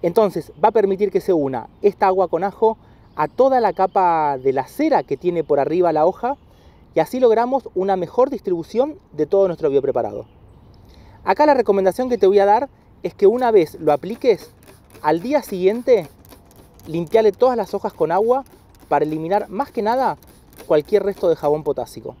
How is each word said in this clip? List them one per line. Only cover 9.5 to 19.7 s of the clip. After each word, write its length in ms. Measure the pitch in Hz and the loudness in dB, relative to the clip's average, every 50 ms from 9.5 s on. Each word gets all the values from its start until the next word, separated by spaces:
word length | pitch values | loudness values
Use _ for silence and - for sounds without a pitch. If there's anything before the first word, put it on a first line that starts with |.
| 165 - 160 151 | 0 -2 -2 0
biopreparado. 560 | 135 143 131 135 123 127 113 104 104 - 110 - _ - - - - - - - - - - - - - - - - - - | 0 0 0 0 -2 -2 -4 -4 -8 -12 -16 -16 _ -20 -20 -20 -20 -20 -20 -20 -20 -20 -20 -20 -20 -20 -20 -20 -20 -12 -4
Acá 200 | - 196 - 302 | -4 0 2 4
la 100 | 302 285 | 4 4
recomendación 540 | 254 214 - 202 196 190 190 175 - 254 262 | 2 2 0 0 2 2 0 0 -2 -4 -4
que 80 | 247 | -2
te 100 | 208 - | 0 2
voy 120 | 190 196 202 | 2 4 4
a 80 | 196 | 4
dar 240 | 202 208 233 285 269 _ _ _ _ _ _ | 4 2 0 0 -4 _ _ _ _ _ _
es 120 | - 180 - | -12 -12 -6
que 120 | - 202 | 2 2
una 240 | 190 226 247 254 233 | 2 2 2 -2 2
vez 280 | 220 202 160 - - - | 2 2 2 2 -4 -6
lo 140 | 160 151 | 0 0
apliques, 580 | 147 143 - 180 226 - - 262 202 165 - - _ _ - - - - _ _ - - | 0 0 -2 -8 -10 -2 0 0 0 0 -4 -20 _ _ -20 -20 -20 -20 _ _ -20 -4
al 180 | - 156 160 170 | -2 0 0 0
día 220 | 170 240 294 285 | -2 -2 -2 -2
siguiente 680 | - - 208 180 180 190 214 240 247 - 254 208 160 - - _ - - - - _ _ _ - - - _ - - | -2 -4 -8 0 0 0 0 0 2 2 2 2 2 -4 -16 _ -20 -20 -20 -20 _ _ _ -20 -20 -20 _ -20 -16
limpiale 460 | - 156 170 170 151 - 220 220 214 | -8 -8 -6 -6 0 0 2 2 2
todas 240 | 196 - 247 262 254 | 2 2 0 0 2
las 180 | 226 196 - - | 0 -4 -6 -6
hojas 180 | 202 - 208 | -8 -8 -8
con 200 | - - 165 156 | -4 -2 -2 0
agua 320 | 165 190 214 233 247 269 254 - - - _ _ - _ - - | 0 0 2 2 0 -2 -2 -8 -20 -20 _ _ -20 _ -6 -2
para 160 | 143 143 151 | -2 0 0
eliminar 460 | 151 156 156 160 165 190 208 208 - | -2 -4 -6 -4 -2 -2 -2 -4 -4
más 200 | 185 202 277 - | -8 -8 -8 -6